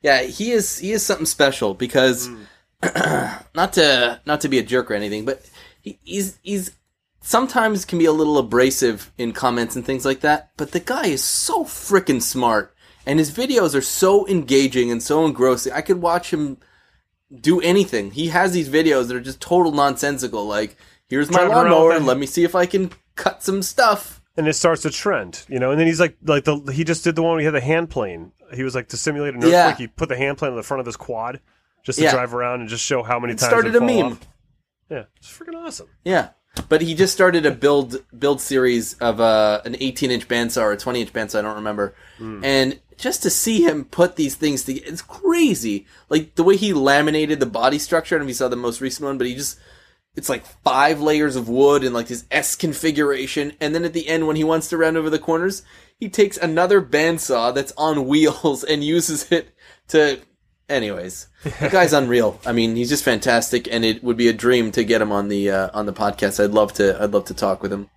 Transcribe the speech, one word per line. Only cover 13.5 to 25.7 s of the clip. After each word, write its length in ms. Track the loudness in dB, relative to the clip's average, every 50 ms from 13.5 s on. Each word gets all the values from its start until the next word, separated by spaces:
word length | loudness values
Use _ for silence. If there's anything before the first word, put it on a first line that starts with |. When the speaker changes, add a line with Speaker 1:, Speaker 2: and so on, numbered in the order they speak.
| 2 2 2 2 0
Speaker 1:
are 60 | 0
so 480 | -2 -2 -2 2 4 4 4 4 4 2
engaging 600 | -2 -2 0 2 4 4 4 4 2 0 0 0
and 120 | 0 -4
so 220 | -2 0 2 2 2
engrossing. 480 | 0 2 2 2 2 2 2 -2 -4
I 80 | -6 -6
could 220 | 0 0 -2 0
watch 300 | 2 0 0 0 -2 -4
him 260 | -4 -4 -4 -6 -8 _ _ _ _ _ _ _ _ _ _ _ _ _ _ _ -20
do 260 | -2 0 2 2 2
anything. 480 | 4 4 4 4 2 2 -2 -4 -4 -4
He 180 | -6 -6 -6 -2
has 240 | 0 2 2 2
these 160 | 0 -2 -2 0
videos 400 | 0 2 4 4 2 2 0 -2
that 80 | -6
are 40 | -8
just 200 | -8 -10 -14 -14
total 320 | -4 0 2 2 4 2
nonsensical, 720 | 2 2 2 2 2 0 -4 -4 -2 -4 -6 -6 -6 -6 -6
like, 300 | -4 -2 -4 -4 -4 -8 _ _ _ _ _ _ _
"Here's 220 | -2 -2 -2 2
my 80 | 2 4
Speaker 2:
Driving 140 | 4 4 4
around 160 | 4 6 6
Speaker 1:
lawnmower, 180 | 6 6 6 6 6
Speaker 2:
with 80 | 4
a 40 | 4
Speaker 1:
let 120 | 2 2 2
me 80 | -2
see 180 | -4 0 2 2
if 100 | 2 4
I 120 | 2 0
can 240 | 2 0 -2 -2 -2 -8 _ _ _ _
cut 260 | -4 -4 -4 -4 -2
some 200 | -6 -4 -4 -2
stuff." 580 | -4 -4 0 2 4 4 2 0 -4 -14 -20 _ _ _ _
Speaker 2:
And 100 | -2 -2
it 60 | 0
starts 320 | 0 2 2 0 0 0 -4
a 60 | -6
trend, 540 | -6 -4 -4 -2 -2 -2 -4 -8 -14 -18 -14 _
you 100 | -4 -2
know? 120 | 0 0